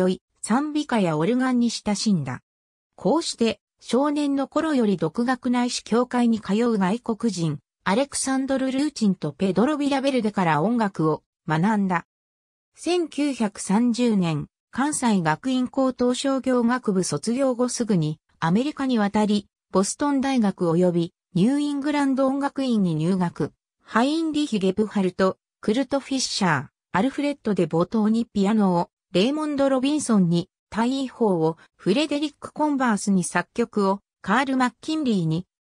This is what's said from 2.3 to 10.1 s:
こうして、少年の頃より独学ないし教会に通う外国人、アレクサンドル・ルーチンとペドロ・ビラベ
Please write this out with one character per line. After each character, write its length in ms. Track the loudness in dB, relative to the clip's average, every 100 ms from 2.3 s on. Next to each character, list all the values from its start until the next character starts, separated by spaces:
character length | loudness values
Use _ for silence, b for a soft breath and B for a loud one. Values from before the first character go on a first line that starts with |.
| -10 _ _ _ _ _ -4
こ 220 | 0 0
う 40 |
し 140 | -2 -2
て、 240 | -2 -2 _ _ -4
少 260 | 0 0
年 260 | 0 -2 -2
の 100 | -2
頃 260 | -2 0
よ 120 | 2 2
り 100 | 0
独 300 | -2 -2 -2
学 240 | -2 0
な 160 | 0 -2
い 40 |
し 140 | -4
教 240 | -2 -2 0
会 220 | 0 0
に 100 | 0
通 140 | 0
う 240 | 0 2 2
外 240 | 0 0
国 320 | -4 -2 -2
人、 260 | -2 -4 -4 _ _
ア 120 | -2 0
レ 120 | 0
ク 100 | -4
サ 200 | -2 -2
ン 80 | -2
ド 120 | -2
ル・ 140 | 0
ル 80 | -2
ー 120 | -2
チ 160 | 0 0
ン 40 |
と 200 | 0 -4
ペ 180 | -2 0
ド 140 | 2 2
ロ・ 100 | 2
ビ 140 | 0
ラ 100 | 0
ベ 140 | 0